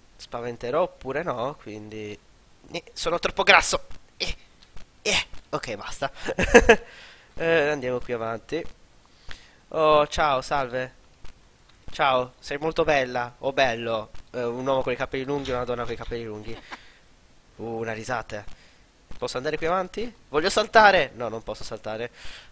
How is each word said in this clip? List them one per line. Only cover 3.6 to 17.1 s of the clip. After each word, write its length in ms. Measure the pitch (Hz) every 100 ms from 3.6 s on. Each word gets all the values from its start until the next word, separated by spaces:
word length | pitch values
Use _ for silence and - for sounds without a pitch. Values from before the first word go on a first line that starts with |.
| - 185 - - - -
Eh, 200 | - - - - - - - _
eh, 240 | 208 190 - - -
ok, 260 | 147 - 104
basta. 360 | - - 139
<laughs> 960 | - - - 180 240 - 220 - - - - - -
Eh, 280 | 165 165 147
andiamo 320 | 147 127 123
qui 100 | -
avanti. 500 | 120 113 113 - 160 - - - - - - - - - - -
Oh, 360 | 160 156 151 147
ciao, 340 | - 156 131
salve. 540 | - 147 127 127 127 - - - - - - _ _ - -
Ciao, 440 | - 151 131 123 -
sei 200 | - 143
molto 260 | 156 160
bella, 500 | 156 147 127 123 120 -
o 160 | 131
bello. 560 | 135 131 117 117 113 107 - -
Eh, 120 | 123
un 240 | 120 120 131
uomo 140 | 131
con 100 | 131
i 60 | 123
capelli 260 | 135 135
lunghi 260 | 131 143 135
e 40 |
una 100 | 123
donna 220 | 123 120 117
con 80 |
i 20 | 117
capelli 300 | 123 120 113
lunghi. 360 | 107 107 110 - - - - -